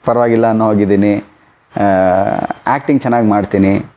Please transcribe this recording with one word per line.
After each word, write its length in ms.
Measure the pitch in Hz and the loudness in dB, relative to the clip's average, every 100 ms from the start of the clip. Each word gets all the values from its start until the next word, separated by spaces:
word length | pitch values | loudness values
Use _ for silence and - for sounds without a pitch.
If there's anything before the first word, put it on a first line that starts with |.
| - | 0
ಪರವಾಗಿಲ್ಲ 440 | 120 120 117 113 | 0 2 2 2
ಅನ್ನೋ 160 | 110 110 | 0 0
ಹೋಗಿದ್ದೀನಿ. 520 | 107 101 101 101 101 - _ _ _ _ - | 0 2 2 2 0 -6 _ _ _ _ -4
ಆ, 40 | 101 95 92 92 101 - - - - | 0 2 2 0 0 -4 -6 -8 -4
ಆ್ಯಕ್ಟಿಂಗ್ 340 | 139 - 139 | -4 0 -2
ಚೆನ್ನಾಗಿ 260 | 123 120 110 | 0 0 0
ಮಾಡ್ತೀನಿ 520 | 104 98 101 98 98 - | 0 -2 0 0 0 -4